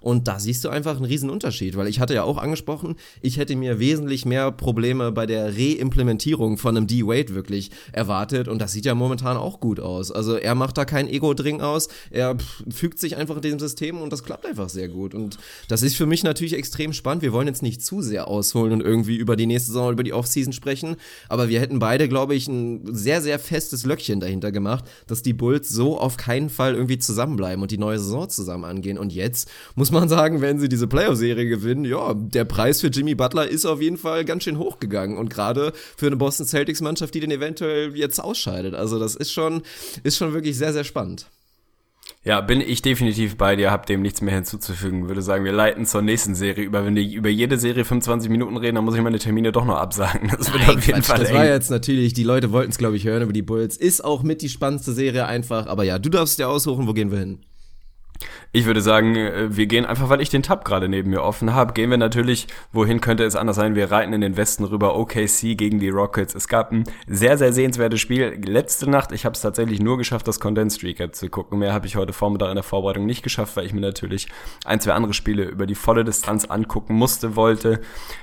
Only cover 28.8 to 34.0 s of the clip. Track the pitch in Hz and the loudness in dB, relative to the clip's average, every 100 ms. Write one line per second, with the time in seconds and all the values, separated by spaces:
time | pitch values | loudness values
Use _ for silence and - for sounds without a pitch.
28.8 | 95 98 101 85 104 123 - - - - | -6 -6 -6 -4 -4 -4 -8 -12 -8 0
29.8 | 135 160 170 160 156 160 135 147 143 123 | 2 4 4 4 4 2 2 2 0 0
30.8 | 120 135 208 123 120 117 120 113 107 131 | 2 2 4 2 2 2 0 0 0 -2
31.8 | 139 131 - 104 104 - - 98 113 147 | -2 -2 -2 -4 0 0 0 2 2 2
32.8 | 165 127 147 135 127 160 147 156 170 147 | 0 0 0 0 0 0 0 0 0 0
33.8 | 156 170 | 0 -2